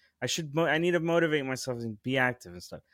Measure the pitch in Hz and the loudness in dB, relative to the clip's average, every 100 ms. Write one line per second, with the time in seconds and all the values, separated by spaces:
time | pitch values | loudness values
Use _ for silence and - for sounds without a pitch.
0 | _ - 127 - 151 151 165 156 175 175 | _ -8 -4 -4 -2 0 2 2 2 2
1 | 165 170 165 151 131 127 - 120 117 104 | 2 4 4 2 -2 -4 -4 -4 -6 -6
2 | 127 131 127 123 87 87 - - - | -2 2 2 0 -10 -16 -14 -16 -18